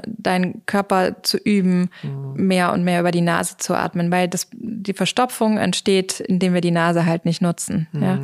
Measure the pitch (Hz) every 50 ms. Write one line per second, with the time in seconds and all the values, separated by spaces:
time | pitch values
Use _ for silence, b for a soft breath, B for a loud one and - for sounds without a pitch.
0 | - - - - 196 190 185 185 180 180 - - - - - 202 196 - 196 185
1 | 185 180 185 - - - - - - 214 208 202 180 185 180 180 180 175 B B
2 | B 143 139 139 139 135 135 151 190 190 185 185 180 175 - 175 175 180 175 175
3 | 170 175 170 175 170 170 165 175 180 - - - - - 175 - - - - 175
4 | 170 170 180 180 180 175 190 175 - - - - - - - - 190 202 190 -
5 | 185 - - 247 254 247 - - 233 214 214 202 196 185 180 - - 208 190 190
6 | 190 190 - - 220 - 185 175 190 180 175 180 175 175 170 170 165 170 170 170
7 | 170 170 165 170 - 165 165 - 185 170 165 - - - - 165 160 - - 147
8 | - 185 - 135